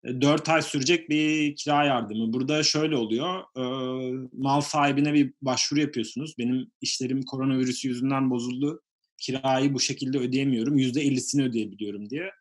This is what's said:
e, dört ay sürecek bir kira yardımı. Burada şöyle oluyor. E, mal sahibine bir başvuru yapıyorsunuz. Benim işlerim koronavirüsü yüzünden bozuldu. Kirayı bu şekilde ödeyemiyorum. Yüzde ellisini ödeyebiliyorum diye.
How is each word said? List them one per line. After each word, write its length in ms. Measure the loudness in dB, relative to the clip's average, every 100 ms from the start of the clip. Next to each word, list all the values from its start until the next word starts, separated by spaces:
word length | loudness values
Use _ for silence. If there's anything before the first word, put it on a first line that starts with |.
e, 180 | -6 0
dört 280 | 4 4 4
ay 120 | 2
sürecek 480 | 2 -2 2 2 2
bir 460 | 0 2 2 0 -2
kira 300 | 0 2 4
yardımı. 480 | 2 -2 -2 -2
Burada 300 | -2 0 2
şöyle 320 | 2 2 2 0
oluyor. 480 | 0 -2 -2 -6 -8 -6
E, 60 | -6 -4 -4 -4 -6 -6 -8
mal 280 | -4 2 2
sahibine 520 | 2 2 2 4 4
bir 200 | 4 2 0
başvuru 380 | -2 0 0 0
yapıyorsunuz. 560 | 0 -2 -6 -6 -10 -4
Benim 340 | -2 -2 -4 _
işlerim 400 | -6 -4 -2 -2
koronavirüsü 680 | -4 -2 2 2 2 0 -2
yüzünden 420 | -2 0 2 2
bozuldu. 520 | 0 -2 -2 -2 -4 _ _ _ _
Kirayı 560 | -6 -2 0 2 2
bu 60 | 2
şekilde 380 | -2 -2 -2 0
ödeyemiyorum. 600 | 0 0 2 2 2 2
Yüzde 240 | 2 2
ellisini 420 | 2 0 0 0
ödeyebiliyorum 680 | 0 -2 -4 -6 -8 -8 -8
diye. 220 | -8 -8 -12